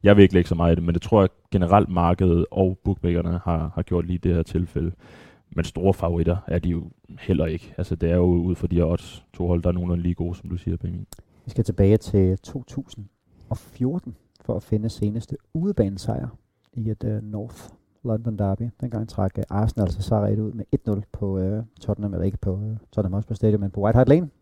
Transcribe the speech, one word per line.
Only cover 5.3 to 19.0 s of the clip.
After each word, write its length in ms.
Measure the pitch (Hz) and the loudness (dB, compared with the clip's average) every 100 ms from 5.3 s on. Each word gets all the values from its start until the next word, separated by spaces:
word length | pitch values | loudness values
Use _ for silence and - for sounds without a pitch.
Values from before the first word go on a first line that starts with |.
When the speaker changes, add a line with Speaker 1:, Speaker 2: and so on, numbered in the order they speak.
| _ _ - | _ _ -6
Speaker 1:
Men 100 | 82 | -6
store 280 | - 95 | 0 0
favoritter 440 | 90 85 85 82 87 - | 2 0 0 0 0 -2
er 120 | 85 | -4
de 100 | 87 | -2
jo 140 | 82 - _ _ - | -4 -6 _ _ -14
heller 260 | - 92 82 | -2 0 0
ikke. 280 | 78 - - | -4 -10 -10
Altså, 180 | 101 90 | -6 -2
det 160 | 85 | 0
er 40 | 87 | 2
jo 100 | 90 | 4
ud 300 | 87 87 85 | 2 0 -2
fra 120 | 85 | -2
de 80 | 85 | 0
her 100 | 82 | 0
odds, 400 | 85 - - _ | -2 -6 -20 _
to 140 | - 87 | -6 -2
hold, 160 | 87 | 0
der 60 | 87 | 0
er 40 | |
nogenlunde 300 | 87 87 87 | -2 -2 -2
lige 120 | 87 87 | -2 -2
gode, 200 | 85 85 | -6 -8
som 140 | - | -10
du 80 | 90 | -8
siger, 200 | - 87 | -6 -6
Benjamin. 300 | 90 90 98 - _ _ - | -6 -10 -12 -20 _ _ -8
Speaker 2:
Vi 60 | |
skal 120 | - | -4
tilbage 340 | - 92 98 107 | -2 4 4 4
til 400 | - 101 92 95 | 2 2 2 0
to 260 | - 135 | -6 -14
tusind 420 | 120 - 131 - 101 _ _ _ - | -10 -12 -12 -16 -20 _ _ _ -10
og 80 | 113 | -10
fjorten 580 | - - 127 170 - - _ _ | -10 -4 -2 -2 -8 -18 _ _
for 140 | - - | -6 -6
at 80 | |
finde 260 | - 107 110 | -2 -2 -2
seneste 480 | - 104 110 - - _ | -2 -4 -4 -8 -12 _
udebanesejr 760 | 160 185 202 101 95 - 110 120 - _ _ _ | -4 -2 0 0 -2 -4 -4 -6 -12 _ _ _
i 160 | 120 110 | -8 -6
et, 140 | 107 | -4
øh, 200 | 117 107 | -4 -6
North 360 | 107 107 113 - - - _ _ | -6 -10 -10 -14 -20 -20 _ _
London 340 | 123 110 117 104 | -4 -4 -4 -2
derby. 320 | 101 95 117 - | -2 -2 -6 -8
Dengang 280 | 127 113 | -8 -6